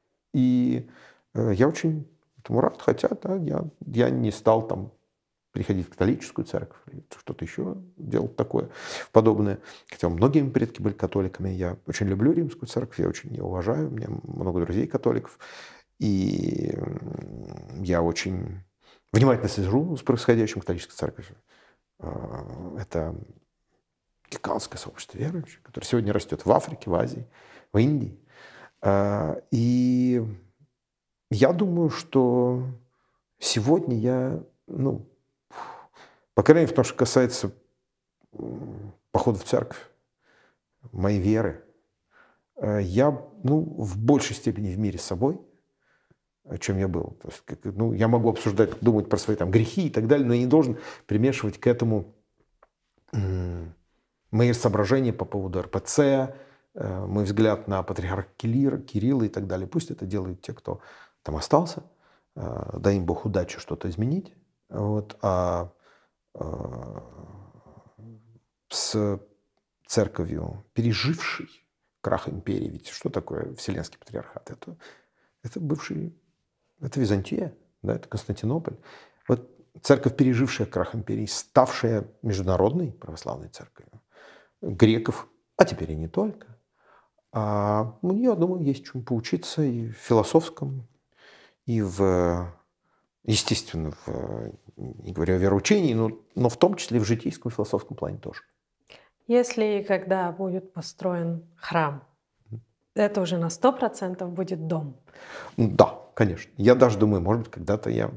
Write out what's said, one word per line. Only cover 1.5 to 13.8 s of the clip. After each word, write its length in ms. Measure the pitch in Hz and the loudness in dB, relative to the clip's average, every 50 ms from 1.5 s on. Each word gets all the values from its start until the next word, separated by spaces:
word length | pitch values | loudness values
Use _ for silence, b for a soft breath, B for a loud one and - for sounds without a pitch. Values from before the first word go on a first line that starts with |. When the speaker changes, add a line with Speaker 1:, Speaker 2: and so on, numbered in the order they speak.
| 98 | 4
Speaker 1:
я 140 | 92 127 151 | 4 4 4
очень 400 | 160 - - 160 156 156 139 - _ _ _ _ _ - | 4 2 0 -2 -2 -2 -6 -10 _ _ _ _ _ -16
этому 220 | - - 113 117 | -8 -2 2 2
рад, 200 | - - - - | 4 2 2 2
хотя, 280 | - - - - - - 233 - - | 2 2 2 4 2 0 0 -2 -4
да, 140 | 202 190 | -4 -2
я, 280 | 196 165 147 147 - - 156 - - - | -2 -2 -2 -2 -4 -4 -6 -10 -14 -12
я 240 | - 117 113 120 127 | -4 0 2 2 2
не 200 | 131 127 120 107 | 2 2 0 0
стал 360 | 104 - - 113 113 113 113 | -2 2 4 4 4 4 4
там 260 | - 92 92 101 - - _ _ _ _ _ _ _ _ _ _ _ - | 0 -4 -6 -6 -10 -14 _ _ _ _ _ _ _ _ _ _ _ -8
приходить 340 | 95 92 - 104 92 85 | -4 -2 -2 -2 -2 -4
в 40 | - | -4
католическую 560 | - - 92 104 131 - - - - - - | -2 0 2 2 2 0 -4 -8 -8 -8 -6
церковь 320 | - - - - - - - _ - | -4 -6 -6 -6 -8 -12 -20 _ -20
или 140 | - 143 - _ - - | -18 -18 -18 _ -20 -18
что-то 240 | - - - - - | -14 -14 -12 -10 -10
ещё 320 | - - - - 185 - 190 185 180 - - | -10 -8 -8 -8 -6 -8 -10 -14 -18 -18 -14
делать 380 | - - - 104 - 117 - | -6 -2 -2 0 -2 -2 -2
такое, 340 | - 123 - - - - - B B B B B B B B B | -4 -2 0 0 -2 -2 -4 B B B B B B B B B
подобное. 460 | 113 110 113 107 101 104 101 98 - B B B B B B | 6 8 8 6 4 2 0 -2 -4 B B B B B B
Хотя 180 | - - - 87 | -6 -2 -2 -2
многие 400 | 85 85 104 139 143 156 139 131 | 2 4 4 4 6 4 2 2
предки 320 | 117 131 117 117 - - | 2 0 0 -2 -2 -4
были 140 | 98 104 101 | -4 -4 -4
католиками. 560 | - - 90 - 101 95 92 - - 95 95 | -2 -4 -2 -2 -2 -2 -2 -4 -6 -6 -4
Я 260 | 92 92 90 87 92 - _ | -4 -2 -4 -4 -4 -6 _
очень 200 | - - - 104 98 | -8 -4 -2 0 0
люблю 240 | 98 98 110 143 165 | 0 2 2 2 2
римскую 360 | 170 170 139 - - - - | 2 0 -2 -4 -10 -12 -8
церковь, 320 | - - - - - - | -6 -6 -6 -4 -4 -2
я 80 | - 87 | -2 -2
очень 220 | - - - - 113 | -2 -4 -8 -12 -10
её 100 | - 92 | -8 -6
уважаю. 440 | 90 92 90 87 104 123 151 | -6 -4 -4 -2 -2 0 0